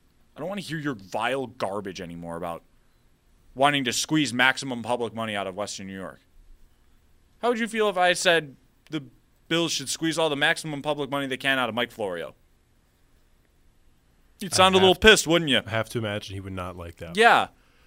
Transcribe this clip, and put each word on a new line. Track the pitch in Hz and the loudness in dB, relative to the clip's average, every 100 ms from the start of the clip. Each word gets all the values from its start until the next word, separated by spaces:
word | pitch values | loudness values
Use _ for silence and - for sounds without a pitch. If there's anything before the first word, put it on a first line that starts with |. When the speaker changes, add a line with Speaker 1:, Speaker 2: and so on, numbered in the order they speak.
| _ _ _ - | _ _ _ -12
Speaker 1:
I | |
don't | 165 | -10
wanna | 202 | -10
hear | 143 160 | -8 -6
your | 147 | -6
vile | 107 95 110 117 135 120 | -8 -8 -4 -2 -2 -6
garbage | - 101 104 98 90 | -6 -4 -4 -8 -10
anymore | 85 85 85 85 | -12 -12 -10 -8
about | 87 82 - _ _ _ _ _ _ _ _ 123 | -8 -8 -14 _ _ _ _ _ _ _ _ 2
wanting | 143 143 120 | 2 4 0
to | |
squeeze | - - 156 131 | -2 0 0 2
maximum | 120 131 - 139 120 | 4 4 2 -4 -6
public | 110 120 113 | -4 -2 -2
money | 113 113 101 | -6 -6 -4
out | 95 | -6
of | 92 | -6
Western | 101 - 95 | -8 -8 -12
New | 95 | -12
York. | 85 - _ - - - - _ _ _ _ _ _ _ | -12 -16 _ -20 -20 -20 -20 _ _ _ _ _ _ _
How | 233 | -2
would | 226 | -2
you | 226 | -2
feel | 226 208 | 0 0
if | 180 | 2
I | 180 | 2
said | 175 185 165 143 - _ _ - | 2 2 2 0 -12 _ _ -10
the | 151 127 _ _ _ - | -10 -10 _ _ _ -4
Bills | 165 165 | -2 -2
should | - 131 | -4 -6
squeeze | - 160 151 | -4 -2 0
all | 160 | 0
the | 139 | 2
maximum | 151 165 160 143 | 0 0 -6 -6
public | 151 143 139 | -4 -4 -4
money | 143 135 | -4 -4
they | 127 | -2
can | 139 135 | 0 0
out | 120 | 0
of | 113 | -2
Mike | 120 | -4
Florio? | - 101 85 67 - _ _ _ _ _ _ _ _ _ _ _ _ _ _ _ _ _ _ _ - | -4 -6 -6 -8 -14 _ _ _ _ _ _ _ _ _ _ _ _ _ _ _ _ _ _ _ -12
You'd | 196 | -2
Speaker 2:
I | - | 4
Speaker 1:
sound | 190 185 | 6 8
a | |
Speaker 2:
have | |
Speaker 1:
little | 190 175 | 6 8
pissed, | 220 185 147 | 8 8 6
wouldn't | 170 156 | 2 4
you? | 117 101 | 0 2
Speaker 2:
I | |
have | 113 107 | -2 -2
to | 120 | -4
imagine | 110 104 101 98 | -4 -6 -8 -12
he | |
would | 95 | -10
not | 95 90 90 | -8 -10 -10
like | 82 - | -14 -14
that. | - 185 | -4 4
Speaker 1:
Yeah. | 233 139 95 _ _ _ | 6 6 2 _ _ _